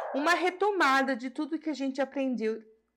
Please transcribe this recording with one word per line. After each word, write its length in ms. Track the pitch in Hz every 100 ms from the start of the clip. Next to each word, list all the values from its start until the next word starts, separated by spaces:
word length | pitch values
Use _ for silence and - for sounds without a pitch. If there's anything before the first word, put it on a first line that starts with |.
| -
uma 180 | 269 302
retomada 840 | 339 349 359 403 392 294 269 269
de 140 | 254 254
tudo 300 | 262 302 311
que 100 | 311
a 60 |
gente 260 | 285 269 269
aprendeu, 640 | 269 277 269 240 220 220 - _ _